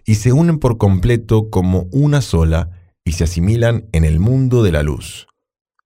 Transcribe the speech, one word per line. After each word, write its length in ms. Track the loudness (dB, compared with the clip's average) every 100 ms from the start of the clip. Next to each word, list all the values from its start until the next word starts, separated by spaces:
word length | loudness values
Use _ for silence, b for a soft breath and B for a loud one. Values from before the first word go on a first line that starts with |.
y 120 | -2 0
se 180 | 2
unen 240 | 2 2 2
por 180 | -2 0
completo 720 | 0 2 0 -2 0 -2 0
como 400 | -2 0 0 -2
una 280 | 0 0 0
sola 520 | 0 0 2 0 -4 B B _
y 100 | -6
se 120 | -2
asimilan 640 | -2 -2 -2 0 0 -2 -2
en 120 | 0
el 160 | 2 2
mundo 420 | 2 0 2 2
de 100 | 2
la 100 | 0
luz. 440 | -2 -6 -10 -18 -20 _ _ _ _ _